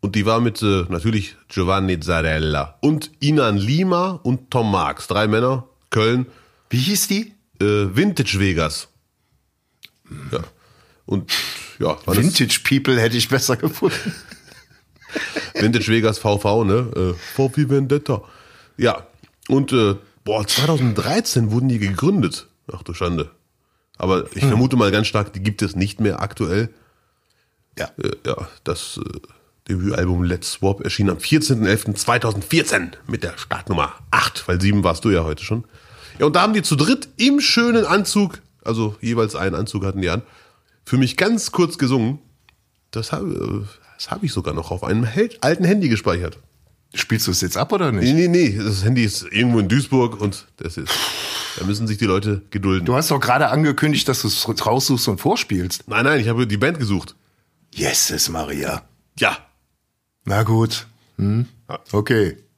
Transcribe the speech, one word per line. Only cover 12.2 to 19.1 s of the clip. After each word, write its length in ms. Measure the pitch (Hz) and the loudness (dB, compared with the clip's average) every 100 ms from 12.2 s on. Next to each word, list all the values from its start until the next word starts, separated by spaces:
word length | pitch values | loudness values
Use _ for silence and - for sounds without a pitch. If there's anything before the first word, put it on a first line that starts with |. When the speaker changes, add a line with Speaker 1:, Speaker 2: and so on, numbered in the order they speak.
| 143 - 123 - | 2 2 0 0
Speaker 2:
People 380 | - 139 135 127 | 0 0 2 2
hätte 160 | 113 117 | 4 2
ich 120 | 110 | 0
besser 280 | 131 - 120 | 0 2 0
gefunden. 560 | 160 - - - 214 - - - - - _ | -2 -2 -2 -2 -8 -10 -16 -20 -20 -20 _
Speaker 1:
<laughs> 800 | _ _ _ - - - - - | _ _ _ -12 -10 -8 -8 -8
Vintage 340 | - 104 120 107 | 0 2 2 2
Vegas 300 | 113 110 104 | 4 2 2
V 200 | 107 104 | 0 2
V, 260 | 101 107 | 2 2
ne? 100 | 104 104 123 | 4 2 0
Äh, 200 | - 92 85 - | -2 -2 -4 -8
V 140 | - 135 | 0 0
V 200 | 123 139 | 2 2
Vendetta. 540 | 139 135 143 147 110 - - - - - - | 2 2 0 0 -4 -4 -20 -20 -20 -20 0
Ja. 300 | 120 92 - | 0 0 -6